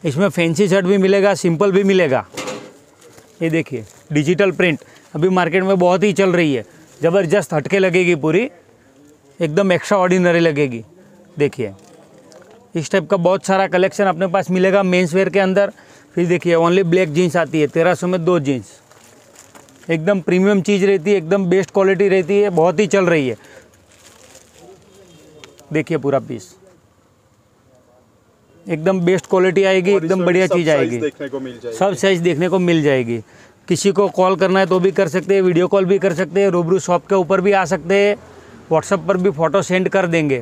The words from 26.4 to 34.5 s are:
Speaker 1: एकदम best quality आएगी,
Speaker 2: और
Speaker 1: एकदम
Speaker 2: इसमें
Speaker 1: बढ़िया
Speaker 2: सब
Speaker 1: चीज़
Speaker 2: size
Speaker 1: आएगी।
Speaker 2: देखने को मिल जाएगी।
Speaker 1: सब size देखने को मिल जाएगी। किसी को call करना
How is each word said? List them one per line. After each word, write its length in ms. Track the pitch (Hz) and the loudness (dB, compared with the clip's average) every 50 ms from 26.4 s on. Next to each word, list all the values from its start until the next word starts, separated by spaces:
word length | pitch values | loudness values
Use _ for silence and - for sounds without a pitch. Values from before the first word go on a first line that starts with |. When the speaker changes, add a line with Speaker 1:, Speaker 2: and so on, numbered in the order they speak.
| - - - _ - - _ _ _ _ _ _ _ _ _ _ _ _ _ _ _ _ _ _ _ _ _ _ _ _ _ _ _ _ _ _ _ _ _ _ _ _ _ _ - | -14 -20 -20 _ -20 -20 _ _ _ _ _ _ _ _ _ _ _ _ _ _ _ _ _ _ _ _ _ _ _ _ _ _ _ _ _ _ _ _ _ _ _ _ _ _ -8
Speaker 1:
एकदम 340 | 196 175 156 156 185 190 190 | -8 -8 -4 -2 -2 -2 0
best 260 | 175 175 185 180 - | 0 0 0 0 0
quality 380 | - - 185 180 190 175 196 196 | 0 0 2 2 2 2 2 2
आएगी, 300 | 190 190 190 180 185 202 | 2 2 2 2 2 0
Speaker 2:
और 100 | 196 160 | 0 0
Speaker 1:
एकदम 120 | 165 190 | 0 -2
Speaker 2:
इसमें 100 | 185 175 | 0 0
Speaker 1:
बढ़िया 220 | 180 175 185 190 | 0 2 2 2
Speaker 2:
सब 80 | 180 185 | 2 0
Speaker 1:
चीज़ 120 | 180 170 | 0 2
Speaker 2:
size 120 | 156 156 143 | 2 2 2
Speaker 1:
आएगी। 180 | 135 113 120 | 0 -2 -2
Speaker 2:
देखने 300 | 120 151 147 - _ 147 135 | -4 -4 -6 -6 _ -12 -10
को 100 | 127 135 | -10 -10
मिल 200 | 131 131 120 117 | -10 -10 -14 -12
जाएगी। 180 | 117 120 113 | -12 -12 -4
Speaker 1:
सब 160 | - 185 202 190 | -2 -2 -2 -2
size 260 | - - 196 190 175 | 0 0 0 0 2
देखने 300 | 170 180 165 139 175 180 | 0 -2 0 0 -2 0
को 100 | 170 190 | 0 0
मिल 220 | 180 175 170 160 147 | 0 2 2 2 2
जाएगी। 340 | 143 139 131 123 117 117 113 107 _ - - - - _ _ _ | 2 2 0 0 -2 -6 -8 -8 _ -20 -20 -20 -20 _ _ _
किसी 240 | - 180 - - 202 | -4 -4 0 0 0
को 160 | 185 185 202 185 | 2 2 0 0
call 260 | - - 185 185 190 | 0 0 0 2 2
करना 240 | 160 185 185 | 0 0 0